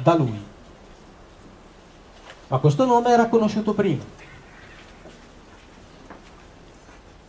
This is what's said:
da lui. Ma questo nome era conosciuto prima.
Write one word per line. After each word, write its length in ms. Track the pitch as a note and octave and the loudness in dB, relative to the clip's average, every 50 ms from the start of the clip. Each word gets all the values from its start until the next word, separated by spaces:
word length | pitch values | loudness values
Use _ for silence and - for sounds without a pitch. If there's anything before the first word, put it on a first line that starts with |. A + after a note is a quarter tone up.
da 140 | B2+ E3 E3+ | 0 2 2
lui. 280 | D#3+ C3+ A#2 G#2+ G2+ - - - - - - - - - - - - - - - - - - - - - - - - - - - - - - - - - - - - - - - - - | 2 0 -2 -6 -10 -14 -18 -20 -20 -20 -20 -20 -20 -20 -20 -20 -20 -20 -20 -20 -20 -20 -20 -20 -20 -20 -20 -20 -20 -20 -20 -20 -20 -20 -20 -20 -20 -20 -20 -20 -20 -20 -20 -20 -20 -12
Ma 100 | - C3+ | -6 -6
questo 280 | C3+ - D3+ C#3 C4 C4 | 0 2 2 2 2 0
nome 260 | B3+ A#3+ A#3+ A#3+ B3 | 2 2 2 2 2
era 160 | A#3+ A#3 A3+ | 2 2 2
conosciuto 460 | A3+ A#3+ A3+ G#3+ G#3 - A3 G#3 G#3+ G3+ | 2 2 0 0 0 -2 -4 -4 -4 -2
prima. 260 | - G3 G3 D3 - - - - - - - - - - - - - - - - - - - - - - - - - - - - - - - - - - - - - - - - - - - - - - - - - - - - - - - - - - - - - - - - - - | -2 -2 -2 -2 -4 -6 -14 -20 -20 -20 -20 -20 -20 -20 -20 -20 -20 -20 -20 -20 -20 -20 -20 -20 -20 -20 -20 -20 -20 -20 -20 -20 -20 -20 -20 -20 -20 -20 -20 -20 -20 -20 -20 -20 -20 -20 -20 -20 -20 -20 -20 -20 -20 -20 -20 -20 -20 -20 -20 -20 -20 -20 -20 -20 -20 -20 -20 -20 -20 -20